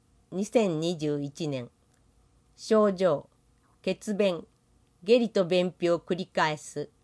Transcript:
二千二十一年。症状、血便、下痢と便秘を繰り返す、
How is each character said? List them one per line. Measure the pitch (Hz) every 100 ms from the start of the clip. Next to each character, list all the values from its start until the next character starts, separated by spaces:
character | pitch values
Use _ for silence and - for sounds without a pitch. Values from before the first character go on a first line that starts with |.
| _ _ _
二 | 180 208
千 | 247 208 156
二 | 165 170
十 | 151 147
一 | 143 - 156
年。 | 135 120 _ _ _ _ _ _ _ _ -
症 | - 220 208
状、 | 185 185 143 - _ _ _ _ _
血 | - 185 -
便、 | 196 196 165 - _ _ _ _ _
下 | 175 247
痢 | 233
と | 202
便 | 175 180 180 -
秘 | 170
を | 170
繰 | -
り | 180 185
返 | - 160 151
す、 | - 147 147 _